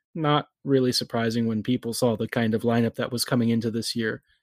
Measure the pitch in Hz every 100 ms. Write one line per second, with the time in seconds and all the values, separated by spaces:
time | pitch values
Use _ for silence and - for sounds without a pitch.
0 | _ 170 147 147 - _ 143 135 127 123
1 | - 120 117 117 113 110 104 127 117 113
2 | 123 107 113 123 113 110 117 117 117 -
3 | 117 120 - 123 117 113 113 113 107 117
4 | 113 123 _ _